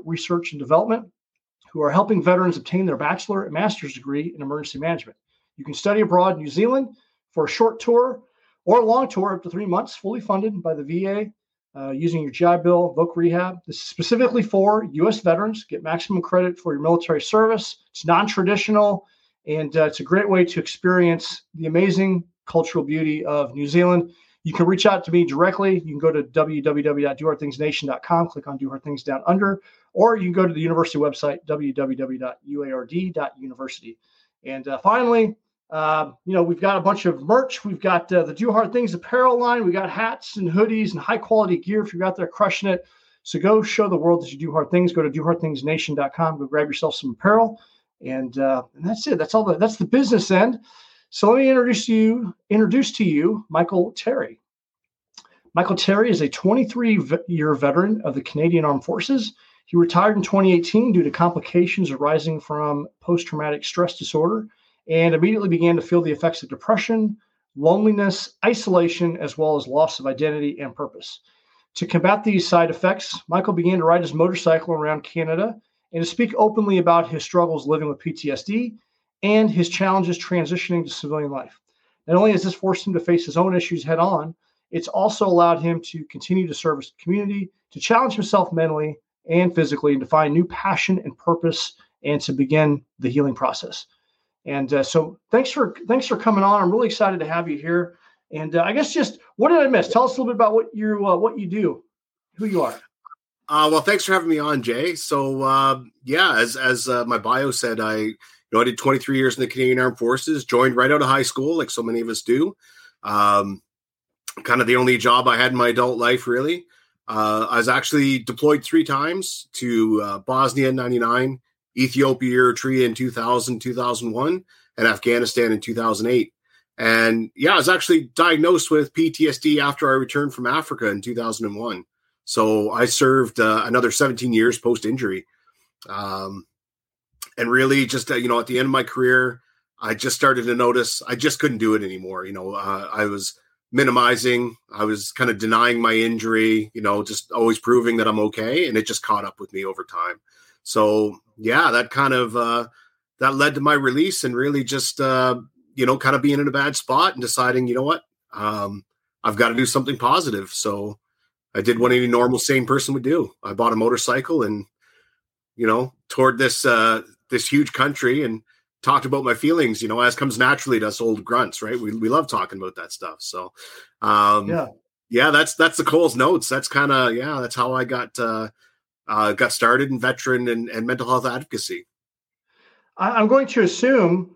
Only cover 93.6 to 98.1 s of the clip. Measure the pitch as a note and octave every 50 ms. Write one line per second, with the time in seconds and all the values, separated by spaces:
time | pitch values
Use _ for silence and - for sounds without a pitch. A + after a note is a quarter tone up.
93.6 | - - - - - _ _ _ _ _ _ _ _ _ _ _ - - C#3 C#3
94.6 | C#3 B2 C#3+ C#3 C3+ - - E3 D#3 E3 - - _ _ - A#3 C4 C4 - D4+
95.6 | B3 F#3 D#3+ - - - A#3 C4 C4 - A#3+ - - A3+ G#3+ G3 G3 G3 G3+ G#3
96.6 | F#3+ F3 F#3+ A3+ B3 A3+ G#3+ - G#3+ G3 F#3+ F3 D#3+ D#3 E3 E3+ E3+ E3 D3+ C#3+
97.6 | D3+ E3 E3+ F3 F3 F3 - _ _ _